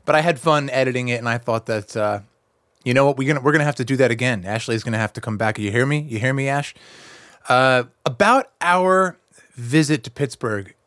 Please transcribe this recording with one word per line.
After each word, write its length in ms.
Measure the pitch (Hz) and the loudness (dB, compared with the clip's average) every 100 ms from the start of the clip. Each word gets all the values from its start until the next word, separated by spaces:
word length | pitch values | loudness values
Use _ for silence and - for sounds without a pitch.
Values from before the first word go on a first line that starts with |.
but 100 | - | 0
I 60 | 151 | 2
had 180 | 170 131 | 2 0
fun 300 | 160 151 139 | 2 0 0
editing 400 | 131 131 123 123 | 0 0 0 -2
it, 120 | 117 | -2
and 80 | 117 | -2
I 100 | 117 | -4
thought 260 | 120 113 - | -2 -4 -2
that, 300 | 110 104 110 | -6 -4 -4
uh, 240 | 104 101 - _ _ _ _ _ | -2 -4 -8 _ _ _ _ _
you 80 | 127 | 0
know 140 | 131 143 | 4 4
what, 100 | 135 | 2
we're 120 | 135 | -2
gonna, 120 | 147 | 0
we're 120 | 135 | 2
gonna 120 | 151 | 2
have 120 | 147 143 | 0 -2
to 80 | 127 | -2
do 100 | 131 | 2
that 140 | 123 | 2
again. 340 | 117 127 107 | 2 -2 -2
Ashley's 400 | 92 107 - 113 | -4 -6 -4 -4
gonna 140 | 120 113 | -2 -4
have 160 | 107 | -4
to 80 | - | -6
come 160 | 117 104 | -8 -4
back. 200 | 110 107 | -2 -2
You 120 | 104 | -2
hear 160 | 117 135 | 0 0
me? 140 | 151 | -2
You 180 | 151 110 | -4 -4
hear 160 | 131 | -2
me, 160 | 135 135 | -2 -2
Ash? 240 | 143 - - - - - - - - - | -4 -6 -12 -20 -20 -20 -20 -20 -8 0
Uh, 360 | 127 131 127 120 _ | 4 4 2 0 _
about 460 | 147 120 208 262 - - | -4 2 4 4 0 -4
our 560 | 175 180 185 185 185 - _ _ _ - | 0 2 4 2 2 -4 _ _ _ -14
visit 460 | 120 156 143 147 | 0 2 2 0
to 80 | 127 | -4
Pittsburgh 640 | - 135 - 117 104 92 _ | -6 -6 -4 -4 -4 -8 _